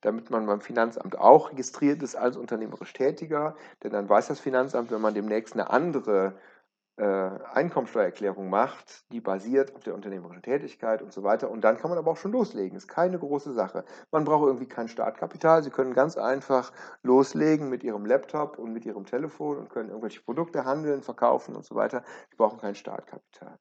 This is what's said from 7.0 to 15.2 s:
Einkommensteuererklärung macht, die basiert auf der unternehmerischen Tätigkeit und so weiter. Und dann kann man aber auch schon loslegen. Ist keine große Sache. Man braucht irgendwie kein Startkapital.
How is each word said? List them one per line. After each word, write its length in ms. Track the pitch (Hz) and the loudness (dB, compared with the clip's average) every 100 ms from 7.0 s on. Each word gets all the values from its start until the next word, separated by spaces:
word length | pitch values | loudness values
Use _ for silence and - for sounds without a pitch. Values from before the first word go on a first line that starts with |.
Einkommensteuererklärung 1500 | 104 98 92 95 117 131 170 160 117 117 95 - 104 95 95 | 0 0 -2 -6 -4 -2 0 -2 -2 0 0 0 -4 -4 -2
macht, 640 | 98 131 - - - _ | 0 0 -2 -20 -20 _
die 80 | 117 | -8
basiert 560 | 110 95 107 135 135 127 | -4 -4 0 0 0 -4
auf 80 | |
der 120 | - 95 | -10 -10
unternehmerischen 460 | 101 95 87 87 | -10 -10 -12 -16
Tätigkeit 600 | - 143 143 - 113 110 | -4 -4 -4 -8 -2 -2
und 100 | 101 | -4
so 120 | 98 | -4
weiter. 280 | 101 110 - | 0 0 -2
Und 100 | 110 | 2
dann 160 | 107 113 | 2 4
kann 120 | 160 | 0
man 80 | 175 | -2
aber 140 | 160 | 0
auch 60 | 160 | -2
schon 140 | 190 | -2
loslegen. 460 | 247 214 110 95 95 | 0 -2 -2 -6 -8
Ist 100 | - | -8
keine 320 | - 180 180 | 0 0 0
große 320 | 147 143 143 | -4 -4 -4
Sache. 300 | 120 95 - - - - | -2 -2 -4 -10 -18 -2
Man 120 | 156 | 0
braucht 240 | 147 151 147 | 4 4 4
irgendwie 200 | 127 127 | 2 -4
kein 200 | - 113 | -8 -8
Startkapital. 760 | - 113 - | -2 -4 -2